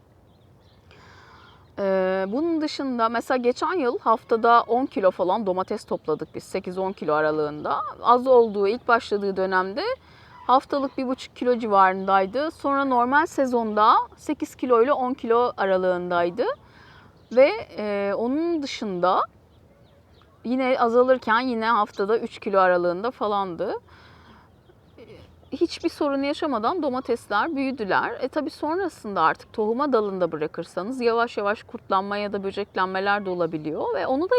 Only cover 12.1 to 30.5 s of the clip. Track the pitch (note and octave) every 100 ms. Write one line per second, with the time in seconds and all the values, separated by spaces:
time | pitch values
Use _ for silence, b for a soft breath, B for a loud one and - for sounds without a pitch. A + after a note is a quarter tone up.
12.1 | G3 F#3+ A#3 D#4 - C#4+ C#4 C#4 B3 A#3+
13.1 | C#4+ E4 - C4 A#3+ A3+ G#3+ A3 G4+ B4
14.1 | - - D4+ D4+ - C4 A#3 B3 C#4 B3+
15.1 | C4 A#3 A#3 B3 - G3 F#3 F#3 F3+ F3+
16.1 | F3 F3 F3+ F#4+ D5 B B B B B
17.1 | _ - A3+ C#4+ A4 - E3+ G#3+ G3+ G3+
18.1 | G3 A3+ C#4+ E4+ E4 C#4 - G#3+ F3+ F3+
19.1 | G#3 D#5+ _ _ _ _ _ _ _ _
20.1 | _ _ _ A3+ B3+ B3+ C4 A#3+ A#3 B3+
21.1 | B3+ - A3 C4 A#3 A3 A3+ G#3 - G3+
22.1 | A3+ A#3 - G#3+ G3 F#3 F3+ F3 F3 A#3
23.1 | - G#3+ G3+ F#3+ E3+ F#3+ A4 b b b
24.1 | b b b b _ _ _ _ - -
25.1 | F3 - - - C4+ E4+ - E4+ - D4+
26.1 | C#4 C#4 D#4 D#4+ A#3+ A3+ F4+ C#4+ B3+ -
27.1 | A#3 - G#3 C#4 C4+ C4+ B3 G3+ C#3+ C#3
28.1 | - C4 D#4 D4 - D4+ E4+ F#4+ - G#3+
29.1 | F#3+ D#3+ D#3 - - G#3+ A#3 D4 A3+ G#3
30.1 | F#3+ F3 D#3+ D3+